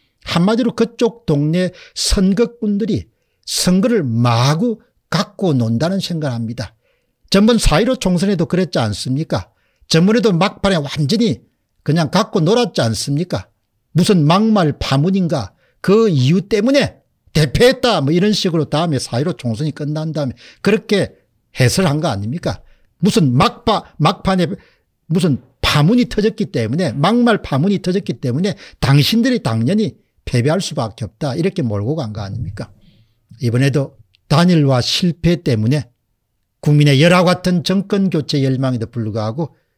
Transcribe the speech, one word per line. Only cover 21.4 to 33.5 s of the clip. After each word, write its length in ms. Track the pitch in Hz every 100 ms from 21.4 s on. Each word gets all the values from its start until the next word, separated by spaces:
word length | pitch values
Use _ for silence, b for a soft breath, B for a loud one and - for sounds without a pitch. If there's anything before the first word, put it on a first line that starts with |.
| _ -
해설한 420 | 123 - 180 151
거 80 | 139
아닙니까? 540 | 98 104 165 - 98 - _ _ -
무슨 360 | 196 220 139
막파-, 600 | 123 233 - - 190 - -
막판에 480 | 151 190 190 185 165 202 b b b _ -
무슨 360 | 165 180 123 - _
파문이 460 | - 147 156 247 247
터졌기 400 | - 214 220 180
때문에, 460 | - 110 156 143
막말 500 | 120 170 240 240 202
파문이 380 | - 135 190 196
터졌기 340 | 180 190 -
때문에 400 | 131 - 165 196 - B B
당신들이 640 | - 143 127 226 254 240
당연히 540 | 120 113 120 208 185 - _ _
패배할 360 | - 123 131 185
수밖에 440 | - 143 113 -
없다 300 | 101 - 147
이렇게 280 | 170 185 185
몰고 340 | 117 101 107 160
간 160 | 113
거 80 | 107
아닙니까? 500 | 98 107 95 - - - b b b b _ -
이번에도 560 | 120